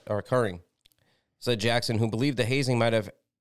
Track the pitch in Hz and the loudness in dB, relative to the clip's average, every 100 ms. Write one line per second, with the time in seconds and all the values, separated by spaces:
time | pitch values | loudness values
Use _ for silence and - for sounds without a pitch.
0 | - 104 - 127 110 87 _ _ _ _ | -6 -6 0 0 0 -4 _ _ _ _
1 | _ _ _ - 123 117 113 120 - 110 | _ _ _ -8 -4 0 2 0 0 0
2 | 113 110 143 123 113 135 131 120 117 113 | 0 0 0 0 0 0 2 2 2 2
3 | 98 - _ _ | -2 -12 _ _